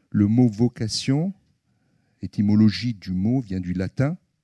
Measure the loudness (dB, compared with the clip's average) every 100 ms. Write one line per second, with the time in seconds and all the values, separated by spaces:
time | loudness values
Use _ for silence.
0 | _ 0 2 4 2 2 -2 -2 -8 -6
1 | -2 -2 -2 -8 _ _ _ _ _ _
2 | _ _ -10 -2 2 4 4 2 -6 -8
3 | -6 -4 -2 -2 -4 -6 -6 -4 -4 -2
4 | -4 -4 _ _